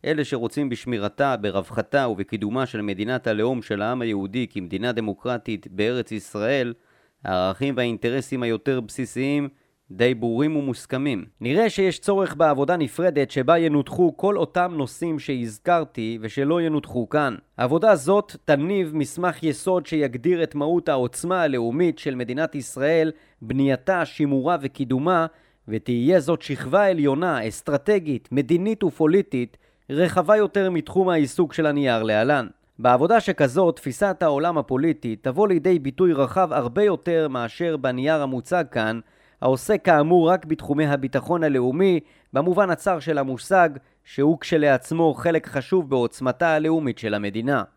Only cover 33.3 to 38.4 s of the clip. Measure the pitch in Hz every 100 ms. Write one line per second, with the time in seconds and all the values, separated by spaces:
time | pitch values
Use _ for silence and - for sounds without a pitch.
33.3 | 180 139 135 180 165 - 123 202 185 165
34.3 | 139 165 160 - 131 160 151 120 110 135
35.3 | 131 208 175 160 175 135 131 180 151 131
36.3 | 185 180 - 120 131 208 170 - 165 156
37.3 | 131 117 - 170 156 131 123 135 160 139
38.3 | 127